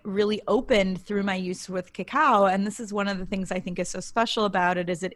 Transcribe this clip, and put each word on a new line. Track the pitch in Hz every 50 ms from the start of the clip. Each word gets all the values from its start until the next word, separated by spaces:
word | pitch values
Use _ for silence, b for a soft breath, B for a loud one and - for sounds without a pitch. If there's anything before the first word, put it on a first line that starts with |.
really | - 214 190 202 208 208 214 202 - -
opened | 208 247 - - 254 202 190 190 185 175
through | - - 208 202
my | 196 202 190
use | 185 185 180 185 180 - -
with | 180 185 180 -
cacao, | - - 185 - - 285 311 285 233 202 196
and | 190 185 196 196
this | 214 202 -
is | 240 196
one | 202 208 202
of | 202 196 185
the | 190
things | 180 208 190 185 -
I | 190 185
think | - 190 180 185
is | 180 -
so | - 185
special | - - - 226 226 226 - 233 214
about | 202 190 190 180 175 180 180
it, | 175 170
is | 180 156 185
it | 180 -